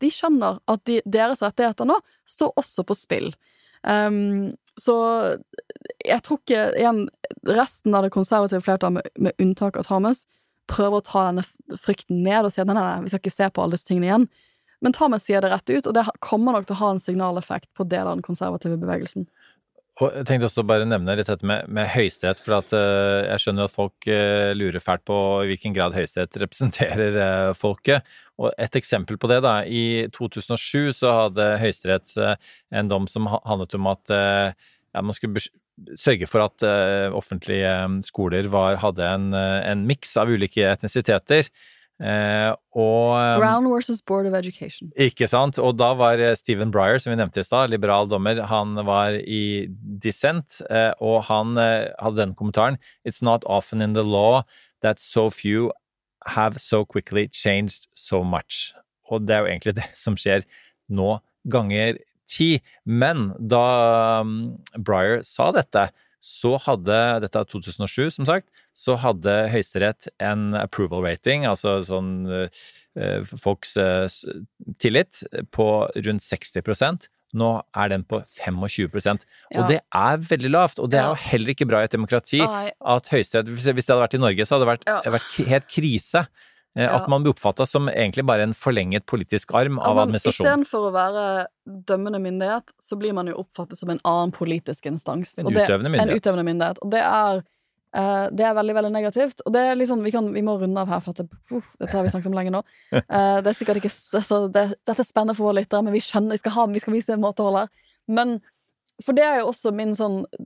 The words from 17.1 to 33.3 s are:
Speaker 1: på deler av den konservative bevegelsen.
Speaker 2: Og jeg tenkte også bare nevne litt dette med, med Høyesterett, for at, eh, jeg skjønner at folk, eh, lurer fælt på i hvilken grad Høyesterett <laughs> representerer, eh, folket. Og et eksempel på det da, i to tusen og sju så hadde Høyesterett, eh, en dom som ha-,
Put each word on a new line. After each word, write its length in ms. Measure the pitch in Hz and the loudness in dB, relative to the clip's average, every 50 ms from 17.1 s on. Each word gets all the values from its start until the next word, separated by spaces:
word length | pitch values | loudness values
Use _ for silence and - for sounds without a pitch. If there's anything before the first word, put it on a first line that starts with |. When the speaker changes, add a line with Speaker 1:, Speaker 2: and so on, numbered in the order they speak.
| 180 185 185 180 175 180 175 - - 175 - _ _ | -2 -2 0 -2 -2 -4 -6 -6 -8 -8 -8 _ _
Speaker 1:
på 120 | - 196 175 | -8 -4 -4
deler 240 | 180 180 190 180 | -2 -2 -2 -2
av 60 | 175 185 | -4 -6
den 80 | 180 | -6
konservative 500 | - 175 - 185 185 180 170 - 170 170 165 | -6 -6 -6 -4 -4 -4 -4 -4 -4 -4 -4
bevegelsen. 500 | 170 180 175 175 175 175 - 196 180 - _ _ _ _ _ _ _ _ _ _ _ _ _ - | -4 -4 -4 -4 -6 -8 -8 -10 -10 -10 _ _ _ _ _ _ _ _ _ _ _ _ _ 0
Speaker 2:
Og 80 | 131 139 | 0 0
jeg 160 | - 135 135 | 0 -2 -2
tenkte 220 | 120 135 127 120 110 | 0 2 2 2 0
også 140 | - 123 110 | 0 0 2
bare 220 | 104 110 107 110 113 | 4 4 4 4 2
nevne 240 | 113 98 87 92 101 | 0 0 0 0 0
litt 120 | 104 101 - | -2 0 -2
dette 160 | 104 90 - | -2 -2 0
med, 220 | 98 104 104 - - | -2 -2 -2 -4 -6
med 160 | 107 107 107 110 | -4 -4 -2 0
Høyesterett, 520 | - 131 110 92 - - - 90 92 - | 0 2 0 0 0 -2 -2 -2 -2 -2
for 140 | - - 107 101 | -2 0 0 0
at, 140 | 95 - - | 0 0 0
eh, 540 | 107 101 101 101 98 101 101 101 101 101 95 | 2 2 4 4 2 2 2 2 0 0 0
jeg 140 | 104 104 - | -2 -2 -2
skjønner 240 | 110 101 101 101 98 | -2 0 0 -2 -2
at 60 | - | -2
folk, 320 | - 101 95 _ _ - 107 | -2 -4 -4 _ _ -2 0
eh, 400 | 107 104 104 101 104 104 101 101 101 104 | 0 2 2 2 2 2 2 0 0 0
lurer 240 | 101 92 82 87 | -2 -2 -2 -4
fælt 220 | - - 92 90 _ | -2 -2 -2 -2 _
på 100 | - 101 101 98 98 98 98 101 | -2 0 0 2 2 2 0 0
i 80 | 98 | -2
hvilken 240 | 95 - - 107 98 | -2 -4 -4 -6 -2
grad 180 | 95 90 90 90 | 0 0 0 0
Høyesterett 460 | 95 87 - - 90 90 - - 101 | -2 -4 -4 -2 -4 -4 -4 -4 -6
<laughs> 40 | 101 | -6
representerer, 720 | 92 - - 135 117 - - 117 80 - 110 107 104 104 | -4 -4 -2 -2 -2 0 0 -2 -2 0 0 0 0 2
eh, 360 | 104 98 98 95 95 95 95 92 | 0 0 2 2 0 0 0 -2
folket. 500 | - - 107 98 - - - 143 139 - _ - - - _ _ - | 0 -2 -2 -2 -2 2 2 2 2 2 _ -20 -20 -20 _ _ -4
Og 100 | 117 113 - - | -2 -2 -2 -2
et 180 | 113 - - | -4 -2 -2
eksempel 440 | 135 - - - 104 92 - 107 98 | -2 -2 0 -2 -2 -2 -2 -8 -4
på 80 | - 117 | 0 2
det 80 | 123 127 131 | 2 4 4
da, 140 | 127 110 104 | 4 2 2
i 460 | 98 80 117 117 117 117 117 113 113 110 | 0 -2 -2 -2 0 0 0 -2 -2 -4
to 160 | - - 120 113 - | -6 -8 -8 -8 -8
tusen 220 | 110 - - 120 113 | -8 -6 -6 -6 -6
og 20 | |
sju 300 | - - - 143 147 143 | -4 -2 -2 0 0 0
så 220 | 127 - - 123 117 | -2 2 2 4 4
hadde 380 | 113 110 104 92 104 104 104 107 104 | 4 4 2 2 2 2 2 2 2
Høyesterett, 500 | 113 107 92 - - 90 95 92 - - - 107 | 0 0 -2 -2 0 0 0 0 0 -4 -4 -2
eh, 160 | 107 104 104 - _ - - - _ - | 0 0 0 -2 _ -20 -20 -20 _ -6
en 180 | - 107 104 101 | -4 -2 -2 0
dom 160 | 101 98 98 92 | 0 0 -2 -2
som 220 | - 110 110 | -4 -4 -4
ha-, 140 | 104 | -2